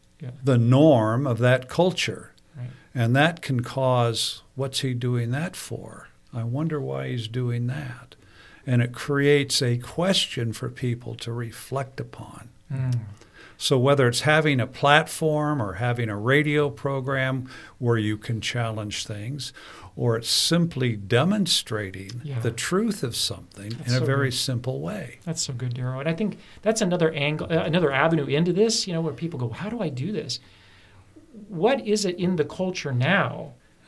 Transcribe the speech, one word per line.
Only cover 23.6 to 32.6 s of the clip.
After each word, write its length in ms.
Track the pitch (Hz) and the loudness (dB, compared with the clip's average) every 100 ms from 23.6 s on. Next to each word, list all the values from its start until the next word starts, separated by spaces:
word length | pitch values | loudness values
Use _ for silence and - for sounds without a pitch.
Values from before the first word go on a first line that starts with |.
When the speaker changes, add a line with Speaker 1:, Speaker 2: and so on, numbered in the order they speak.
| 104 | -10
Speaker 1:
That's 180 | 123 120 | -6 0
Speaker 2:
in 60 | 127 | 2
a 20 | |
Speaker 1:
so 40 | |
Speaker 2:
very 240 | 123 139 135 | 2 2 2
Speaker 1:
good. 80 | 120 | 0
Speaker 2:
simple 440 | - 120 131 135 | -2 -2 -4 -4
way. 400 | 160 208 - - | -4 -6 -10 -12
Speaker 1:
That's 160 | 175 160 | -8 -6
so 140 | - | -6
good, 180 | 123 127 | -4 -6
Darrow. 280 | 120 127 131 | -4 -4 -4
And 80 | 151 | -2
I 40 | |
think 240 | 165 214 - - - | -2 -2 -4 -14 -4
that's 220 | 208 220 | 0 2
another 280 | 185 170 160 | 2 2 2
angle, 340 | 156 143 151 165 | 2 -2 -2 0
uh, 120 | 165 | 0
another 300 | 185 170 151 | 2 2 2
avenue 340 | 135 156 165 135 | 4 4 2 0
into 260 | 139 175 | 2 2
this, 340 | 180 226 226 196 | 4 2 2 -2
you 60 | |
know, 80 | 165 | -2
where 140 | 165 | -4
people 240 | 131 165 147 | -4 -6 -4
go, 100 | 120 | -6
"How 220 | - 196 | -6 -8
do 100 | 233 | -6
I 80 | 170 | -4
do 240 | 123 160 | -4 -4
this?" 260 | 196 - - - - - - - - - - - - - | -6 -6 -8 -12 -20 -20 -20 -20 -20 -20 -20 -20 -20 -12
What 380 | 175 208 269 214 | 0 0 2 0
is 180 | 202 | 0
it 140 | 196 175 | 0 -2
in 180 | 180 180 | 0 0
the 80 | |
culture 480 | 143 - | -2 -4